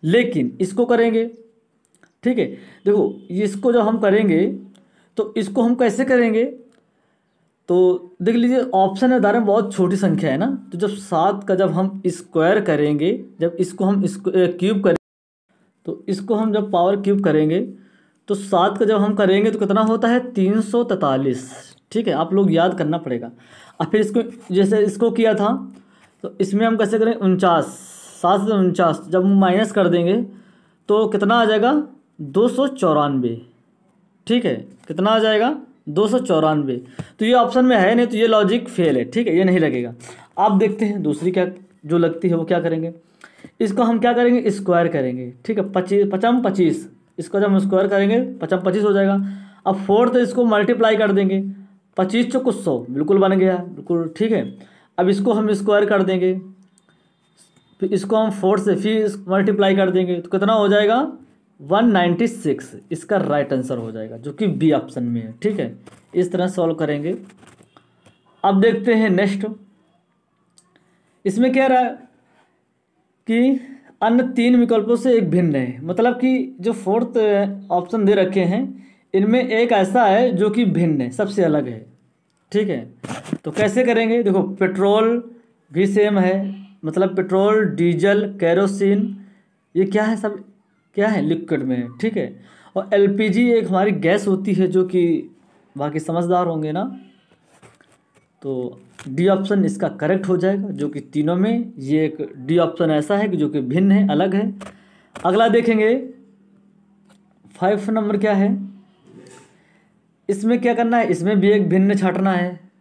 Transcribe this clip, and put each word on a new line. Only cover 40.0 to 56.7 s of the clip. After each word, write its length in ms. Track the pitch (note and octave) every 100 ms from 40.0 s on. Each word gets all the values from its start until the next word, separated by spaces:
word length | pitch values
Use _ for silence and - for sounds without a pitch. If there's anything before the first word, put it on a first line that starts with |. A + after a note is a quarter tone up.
| - - - -
आप 120 | G#3
देखते 320 | G3 G#3+ G3+ G#3+
हैं 160 | G#3
दूसरी 280 | D3+ C#3+ F3
क्या 140 | F#3 F3+ - - _ D3
जो 120 | E3+
लगती 320 | E3 E3 F#3
है, 60 | E3
वो 80 | D#3+
क्या 140 | F3+
करेंगे, 340 | E3+ D#3+ E3 E3+ _ _ - _ - _
इसको 220 | A3 G3
हम 160 | A#3 A#3
क्या 140 | A#3+
करेंगे, 380 | A#3+ A#3+ B3 A#3
स्क्वायर 360 | G3+ F#3+ F3 E3
करेंगे। 420 | E3 B2+ B2+ B2 B2 -
ठीक 120 | A3
है, 140 | G3+
पच्चीस, 360 | F#3+ F#3 G3+ G3+
पचम 300 | F#3+ A3+ B3
पच्चीस, 480 | A#3 G3 E3+ - - - _ -
इसको 200 | E3+ G3
जब 80 | G3+
हम 120 | F#3+
स्क्वायर 280 | G3 F#3+ G3
करेंगे, 340 | G3+ G3 A#3 B3+ -
पचम 220 | E3 F#3
पच्चीस 240 | F#3 F#3
हो 100 | G#3
जाएगा। 280 | G3 G3 G3 G3 - - - F#3
अब 120 | G3
फ़ोर 320 | - G3+ B3
तो 100 | B3
इसको 260 | A#3+ - A#3
मल्टीप्लाई 500 | G#3 G#3 A3 A3 G#3+
कर 140 | G#3+
देंगे, 300 | G3 F#3+ F#3+ G3 - - _ _ -
पच्चीस 340 | F#3 A3 A#3+
चौको 200 | C4 B3+
सौ, 240 | - - B2+ A#2
बिल्कुल 280 | C3+ D3+ G3
बन 180 | F#3+ F#3+
गया, 180 | F#3+ F3+
बिल्कुल 540 | F3+ - - E3+ E3 -
ठीक 140 | A3
है। 120 | G#3+ A#2+ - - _ _ -
अब 120 | F#3
इसको 240 | G3 G3
हम 180 | G#3+ A3
स्क्वायर 320 | G3 G3+ G3+ G3+
कर 180 | G#3
देंगे, 300 | F#3+ F#3 F#3 F#3 - - _